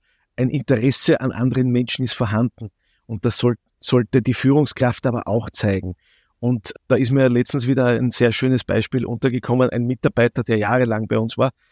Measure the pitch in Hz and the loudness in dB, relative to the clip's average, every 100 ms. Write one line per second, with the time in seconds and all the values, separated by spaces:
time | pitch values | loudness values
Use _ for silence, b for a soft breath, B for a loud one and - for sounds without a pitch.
0 | _ _ _ - 127 139 - 120 131 - | _ _ _ -4 -2 0 0 2 2 0
1 | - 156 131 101 127 123 127 123 120 - | 0 0 -2 -2 -2 0 0 0 -2 -4
2 | 127 - 113 107 123 - 107 _ _ _ | -4 -2 -2 0 -2 -4 -16 _ _ _
3 | - 110 120 - 123 113 _ _ - 123 | -12 -4 -2 0 0 0 _ _ 0 0
4 | 113 135 113 117 135 143 139 - 123 - | 2 0 0 0 2 2 2 0 -2 -2
5 | 131 117 - 110 110 - 107 95 95 90 | -4 -4 -2 -2 -2 -4 -2 -2 -4 -12
6 | _ _ _ - 120 123 - - - 120 | _ _ _ -6 -2 -2 -6 -8 0 0
7 | 123 139 131 120 123 143 123 135 123 117 | 2 2 4 2 0 -2 0 0 2 2
8 | 127 - 120 - 131 127 - 110 - 131 | 0 2 2 2 0 0 0 -2 0 -4
9 | 113 117 131 117 - 123 127 120 120 127 | -4 -2 -2 -2 0 0 2 0 -4 -2
10 | - - 117 - 117 110 104 127 120 107 | -2 2 0 0 -2 0 2 0 0 -2
11 | 110 113 113 - 131 - _ | -2 -2 -2 -2 -2 -4 _